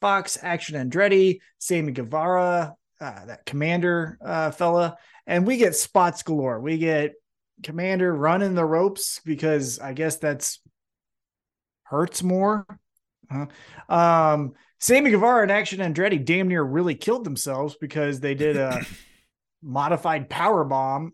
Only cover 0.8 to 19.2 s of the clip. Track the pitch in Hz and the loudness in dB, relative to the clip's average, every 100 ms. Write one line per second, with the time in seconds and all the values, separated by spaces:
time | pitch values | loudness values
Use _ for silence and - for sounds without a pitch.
0.8 | 127 160 202 196 190 180 - _ - 175 | -4 2 4 6 6 2 -6 _ -2 -2
1.8 | 151 127 113 151 170 180 180 175 160 147 | 0 -4 -4 -2 0 2 2 0 -2 -8
2.8 | _ _ 143 101 98 113 - 143 156 175 | _ _ -14 -14 -16 -16 -10 -4 -2 0
3.8 | 175 170 160 - - 165 160 156 175 170 | 0 0 -2 -8 -6 -2 -2 0 0 2
4.8 | 170 170 _ - - 175 190 254 214 156 | 0 -4 _ -20 -4 0 2 4 2 2
5.8 | - 202 175 165 - 156 131 113 135 160 | 0 4 2 0 -4 -2 -2 -4 -4 -2
6.8 | 160 156 147 151 _ _ _ _ - 156 | 0 0 -2 -6 _ _ _ _ -12 -6
7.8 | 185 185 185 156 151 180 202 180 160 160 | -2 0 0 2 2 2 2 0 2 2
8.8 | 196 196 - - 160 147 156 151 131 120 | 0 -2 -6 -8 -6 -2 0 0 -2 -6
9.8 | 135 131 160 - 156 139 - - _ _ | -10 -6 -4 -2 -4 -4 -6 -10 _ _
10.8 | _ _ _ _ _ _ _ _ _ _ | _ _ _ _ _ _ _ _ _ _
11.8 | _ 143 175 - 180 185 196 214 196 202 | _ -2 -2 -2 -2 2 2 0 -4 -16
12.8 | _ _ _ _ _ 135 143 - - - | _ _ _ _ _ -8 -8 -12 -20 -20
13.8 | - 170 170 165 156 151 143 - _ _ | -2 4 6 6 4 2 -2 -8 _ _
14.8 | - 254 285 208 226 247 202 202 202 190 | 2 4 6 4 4 4 4 2 -2 -4
15.8 | 185 156 190 175 127 175 185 175 139 143 | -4 0 0 0 0 0 2 0 0 0
16.8 | 175 143 - 247 208 135 151 131 147 - | 0 -2 -2 -2 -4 -6 -6 -4 -6 -6
17.8 | 151 156 147 135 143 139 151 143 131 123 | -8 -4 -4 -2 -4 -2 0 0 -2 -4
18.8 | - - - _ | -8 -14 -20 _